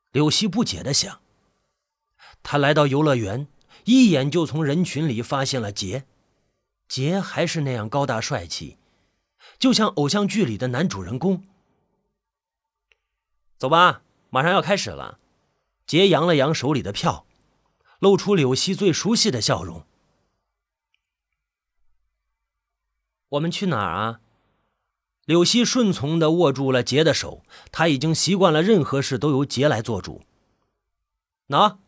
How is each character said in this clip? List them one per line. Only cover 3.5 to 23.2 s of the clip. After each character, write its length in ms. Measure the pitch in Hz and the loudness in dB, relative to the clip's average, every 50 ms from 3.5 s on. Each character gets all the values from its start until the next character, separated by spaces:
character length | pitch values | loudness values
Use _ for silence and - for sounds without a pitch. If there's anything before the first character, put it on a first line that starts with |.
| _ _ _ _ - - - | _ _ _ _ -20 -6 0
一 240 | - 247 262 254 214 | 4 6 6 6 6
眼 200 | 165 131 135 147 | 4 2 0 0
就 160 | 131 180 160 | 0 -2 -2
从 180 | 135 123 156 160 | -2 -2 -4 -2
人 200 | 139 143 170 180 | -2 0 -2 -2
群 240 | - - 135 160 | -2 -4 -4 -4
里 140 | 156 117 110 | -4 -4 -4
发 220 | 117 - 147 139 139 | -6 -4 -4 -4 -2
现 160 | - - 127 | -2 -4 -4
了 100 | 110 101 | -6 -6
杰。 340 | 101 - 104 92 98 135 135 _ _ _ _ _ _ _ _ _ _ _ _ _ _ _ _ | -8 -8 -8 -8 -8 -10 -10 _ _ _ _ _ _ _ _ _ _ _ _ _ _ _ _
杰 320 | - - 131 131 151 180 196 | -10 -6 -4 -2 -2 -2 -2
还 280 | 175 - - - 165 | -4 -4 -4 -2 -2
是 140 | 165 - 165 | -2 -2 -4
那 120 | 143 135 127 | -4 -4 -4
样 160 | 113 104 110 | -4 -6 -4
高 160 | 123 143 143 | -2 -2 -2
大 140 | 131 120 110 | -2 -2 -4
帅 240 | 110 - 143 107 87 | -4 -4 -6 -6 -8
气， 320 | 85 - - 82 67 - _ _ _ _ _ _ _ _ _ _ _ _ _ _ - _ | -8 -12 -12 -12 -14 -16 _ _ _ _ _ _ _ _ _ _ _ _ _ _ -18 _
就 160 | - - 262 233 | -2 0 2 2
像 140 | - 220 196 | 2 2 0
偶 200 | - 151 143 143 | 0 0 -2 0
像 180 | 190 208 208 | 0 0 0
剧 180 | 196 196 220 190 | 0 0 0 -2
里 120 | 120 107 | -2 -2
的 120 | 98 127 127 | -4 -4 -4
男 180 | 123 123 175 | -2 -2 -2
主 140 | 190 - 98 | -4 -4 -6
人 160 | 92 87 117 | -10 -8 -8
公。 300 | 131 170 190 190 180 - - _ _ _ _ _ _ _ _ _ _ _ _ _ _ _ _ _ _ _ _ _ _ _ _ _ _ _ _ _ _ _ _ _ _ _ _ _ _ _ _ _ | -4 -2 -2 -2 -4 -6 -14 _ _ _ _ _ _ _ _ _ _ _ _ _ _ _ _ _ _ _ _ _ _ _ _ _ _ _ _ _ _ _ _ _ _ _ _ _ _ _ _ _
“走 120 | - - 131 | -6 -2 2
吧， 340 | 160 170 180 175 131 - _ _ _ _ _ _ | 4 6 6 4 4 0 _ _ _ _ _ _
马 140 | - 127 143 | -2 0 2
上 80 | 170 | 2
要 100 | 190 190 | 2 2
开 140 | 147 147 202 | 2 0 0
始 140 | 196 - 104 | -2 -2 -6
了。” 300 | 78 69 65 50 - _ _ _ _ _ _ _ _ _ _ _ _ _ _ | -10 -12 -12 -14 -16 _ _ _ _ _ _ _ _ _ _ _ _ _ _
杰 220 | - - 160 196 202 | -2 2 4 4 6
扬 180 | 160 135 160 | 4 4 2
了 80 | 175 170 | 2 2
扬 180 | 143 131 151 160 | 4 2 2 0
手 200 | - - 139 151 | -2 -2 -2 -2
里 100 | 127 85 | -2 -4
的 80 | 92 | -6
票， 340 | 104 - - 165 - - - _ _ _ _ _ _ _ _ _ _ _ _ _ _ - | -6 -4 -2 -4 -4 -4 -8 _ _ _ _ _ _ _ _ _ _ _ _ _ _ 0
露 180 | - 196 202 | 2 4 4
出 180 | - - 190 208 | 4 2 2 2
柳 180 | 180 139 123 131 | 2 2 2 0
溪 220 | 131 - 180 196 | -2 -2 -4 -2
最 160 | - 104 190 | 0 0 0
熟 240 | 147 - - 185 233 | 0 0 0 0 0
悉 160 | - - - | 0 0 0
的 100 | 127 117 | -2 -2
笑 220 | 104 - 131 90 87 | -2 -2 -2 -2 -4
容。 240 | 87 85 82 - _ _ _ _ _ _ _ _ _ _ _ _ _ _ _ _ _ _ _ _ _ _ _ _ _ _ _ _ _ _ _ _ _ _ _ _ _ _ _ _ _ _ _ _ _ _ _ _ _ _ _ _ _ _ _ _ _ _ _ _ _ _ _ _ _ _ _ | -8 -12 -14 -18 _ _ _ _ _ _ _ _ _ _ _ _ _ _ _ _ _ _ _ _ _ _ _ _ _ _ _ _ _ _ _ _ _ _ _ _ _ _ _ _ _ _ _ _ _ _ _ _ _ _ _ _ _ _ _ _ _ _ _ _ _ _ _ _ _ _ _